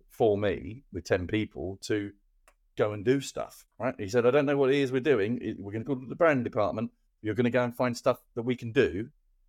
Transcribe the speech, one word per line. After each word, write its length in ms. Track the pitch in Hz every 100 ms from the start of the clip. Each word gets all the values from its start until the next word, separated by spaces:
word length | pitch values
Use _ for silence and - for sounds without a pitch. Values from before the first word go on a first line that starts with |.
| _
for 300 | - 117 101
me 460 | 104 80 85 123 -
with 120 | 90
ten 220 | - 98 85
people 520 | 107 104 - 85 95
to 300 | - 107 101 - _ _ _ _ _ -
go 160 | 110
and 120 | 104
do 160 | 98 139
stuff, 460 | 135 - 52 - - -
right? 160 | 117 -
He 100 | 98
said, 160 | 120
"I 60 | 117
don't 160 | 139 139
know 100 | 143
what 140 | 131
it 60 | 143
is 160 | 135
we're 80 | 131
doing. 400 | 139 123 104 123
It, 160 | 110 98
we're 140 | 101
gonna 120 | 110
call 160 | 120 131
it 80 | 120
the 60 |
brand 300 | - 165 139
department. 480 | 120 117 98 90 165 _ _ _
You're 120 | 107
gonna 160 | 107 120
go 140 | 123
and 100 | 123
find 220 | 120 127 117
stuff 260 | 135 120 _
that 80 | -
we 120 | 117
can 160 | 120 120
do 400 | 120 98 87 123 _ _ _